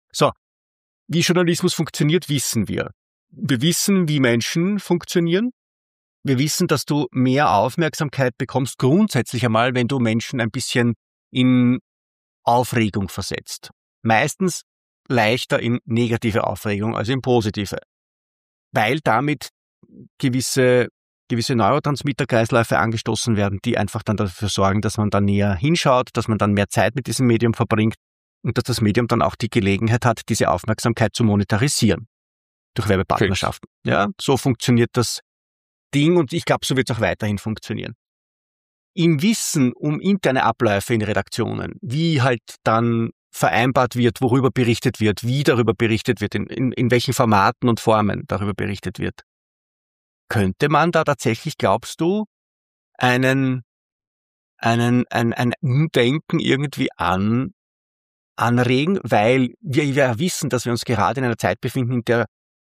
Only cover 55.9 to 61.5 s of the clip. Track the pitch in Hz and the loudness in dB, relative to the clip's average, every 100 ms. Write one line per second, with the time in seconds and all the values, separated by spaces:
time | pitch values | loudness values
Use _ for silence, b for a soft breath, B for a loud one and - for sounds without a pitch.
55.9 | 135 120 156 - 165 - 135 143 - 135 | 2 2 0 -2 -2 0 0 -2 -4 -4
56.9 | - 85 92 104 120 131 - _ _ _ | -2 -2 0 0 0 -4 -10 _ _ _
57.9 | _ _ _ _ - 117 120 120 127 156 | _ _ _ _ -4 0 2 2 2 2
58.9 | 202 113 113 110 131 127 - 185 135 143 | -2 0 2 4 2 0 -4 -4 -2 0
59.9 | 135 131 110 180 - 139 123 120 117 - | 2 0 0 -2 -4 -4 -4 -2 -4 -2
60.9 | 107 92 131 123 110 95 | 0 0 0 -2 -2 -2